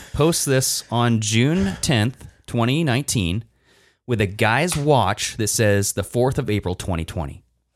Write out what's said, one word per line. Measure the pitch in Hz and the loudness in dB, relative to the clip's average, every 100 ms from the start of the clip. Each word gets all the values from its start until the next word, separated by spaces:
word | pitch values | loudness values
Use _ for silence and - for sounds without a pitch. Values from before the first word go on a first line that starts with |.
| - | -6
posts | - 156 165 139 | 0 2 2 0
this | 131 131 - - | 0 0 -4 -4
on | 117 120 113 | 0 2 2
June | 107 110 135 180 196 165 | 2 2 2 2 -2 -2
tenth, | - 123 110 - - - - | 0 2 0 -4 -16 -20 -6
twenty | 120 117 147 | -2 0 0
nineteen, | 160 120 143 120 85 98 - _ _ _ _ _ - | 0 0 0 0 0 -2 -6 _ _ _ _ _ -4
with | 113 | 0
a | 101 | 0
guy's | 104 110 120 175 160 | 0 2 2 0 0
watch | 143 135 95 104 - - | 2 4 2 0 -4 -4
that | 107 | -2
says | - 107 101 98 | 2 2 2 0
the | - | -4
fourth | 95 120 127 135 | -4 0 0 0
of | 107 | -2
April, | 104 87 | -2 -2
twenty | 90 - 85 | -4 -4 -4
twenty. | 80 92 71 - _ _ _ | -4 -6 -8 -10 _ _ _